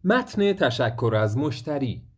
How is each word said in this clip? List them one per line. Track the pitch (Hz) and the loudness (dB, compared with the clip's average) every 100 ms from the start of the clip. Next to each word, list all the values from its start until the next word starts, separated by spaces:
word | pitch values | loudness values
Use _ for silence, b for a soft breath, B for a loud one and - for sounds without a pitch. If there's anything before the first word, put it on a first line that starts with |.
متن | 180 247 247 - 202 | 2 2 2 0 0
تشکر | 196 147 117 120 117 117 107 | 2 0 2 -2 0 0 2
از | 107 110 | 0 0
مشتری. | 147 123 - 147 131 - - | -2 -4 -6 -4 -4 -6 -12